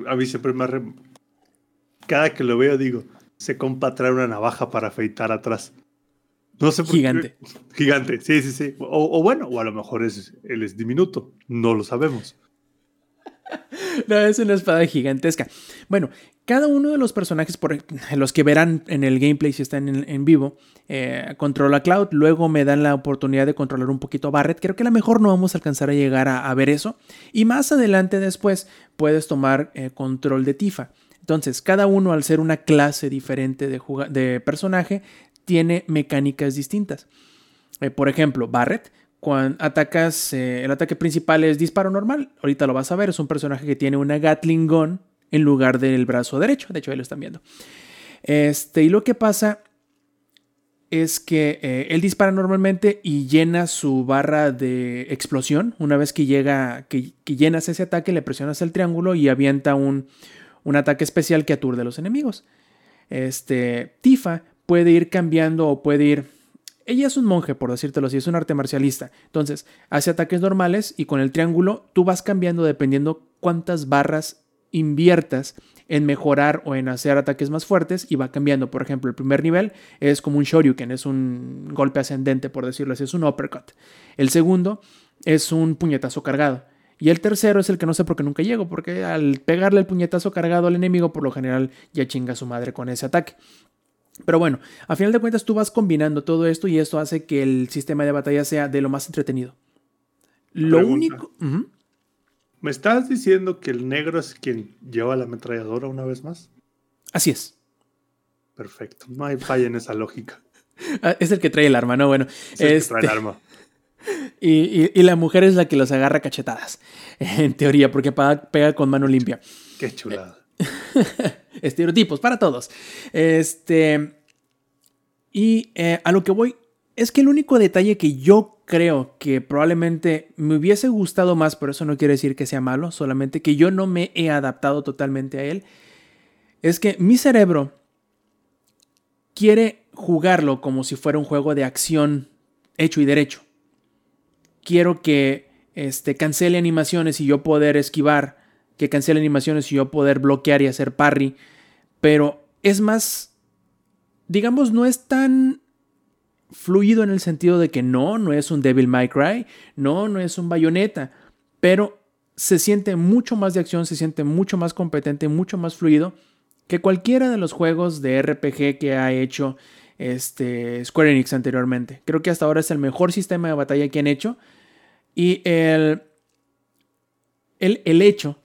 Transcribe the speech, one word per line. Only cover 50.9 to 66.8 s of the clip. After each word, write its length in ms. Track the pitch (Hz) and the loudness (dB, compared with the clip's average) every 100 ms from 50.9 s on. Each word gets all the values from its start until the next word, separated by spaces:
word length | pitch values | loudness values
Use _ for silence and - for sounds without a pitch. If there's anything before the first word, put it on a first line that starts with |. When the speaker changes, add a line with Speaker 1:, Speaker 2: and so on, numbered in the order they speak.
Speaker 2:
es 280 | 165 160 - | -2 -2 -4
que, 400 | - 156 151 147 | -2 0 0 -2
eh, 260 | 135 127 135 | -6 -6 -2
él 100 | 165 | -2
dispara 300 | 196 - 196 | 0 2 0
normalmente 720 | 190 185 190 190 185 208 202 | 2 0 0 0 2 0 0
y 240 | 170 143 131 | -2 -4 2
llena 400 | 156 165 170 170 | 2 4 2 -2
su 380 | - 147 131 | -2 -2 0
barra 480 | 127 135 143 151 147 | 0 0 0 2 0
de 500 | 127 131 127 123 123 127 | 0 -4 -4 -4 -8 -8
explosión. 640 | 135 - 139 - 147 233 - | -8 -4 -4 -2 0 -2 -4
Una 180 | 147 143 | 0 0
vez 160 | 143 | 0
que 140 | - 139 | 0 0
llega, 600 | 139 139 139 127 123 - | 2 2 -2 -4 -8 -8
que, 240 | 135 127 - | -6 -6 -12
que 120 | - 131 | -8 0
llenas 320 | 156 165 160 | 2 2 -2
ese 140 | 165 | -4
ataque, 280 | 180 170 170 | -4 -4 -2
le 100 | 170 | -4
presionas 400 | 135 131 143 143 | -4 -6 -8 -6
el 100 | 170 | -4
triángulo 420 | 180 175 165 180 | -2 -2 -2 -2
y 140 | 175 143 | 2 2
avienta 460 | 131 139 139 143 | 4 2 2 0
un, 320 | 139 139 139 135 _ - - - _ | 0 0 -2 -6 _ -20 -20 -20 _
un 140 | - 143 | -2 0
ataque 280 | 139 143 | 0 -2
especial 400 | 156 175 147 160 | -2 -2 0 0
que 100 | 147 | 0
aturde 260 | 139 131 123 | -2 -2 -4
a 40 | |
los 140 | 120 120 | -6 -8
enemigos. 460 | 180 269 277 - _ _ _ _ _ _ _ | -6 -4 -4 -6 _ _ _ _ _ _ _
Este, 840 | 131 131 - - 131 123 120 127 _ | -6 -6 -8 -4 -2 -2 -4 -8 _
Tifa 420 | 254 262 180 170 - _ - | 2 4 2 -6 -8 _ 0
puede 240 | 175 170 | 4 6
ir 180 | 170 165 | 6 4
cambiando 560 | 185 165 160 160 160 156 | 0 0 2 2 0 0
o 140 | 139 | 0
puede 220 | 147 143 | 0 2
ir, 220 | 147 143 135 _ _ _ - - | 4 2 -2 _ _ _ -20 -16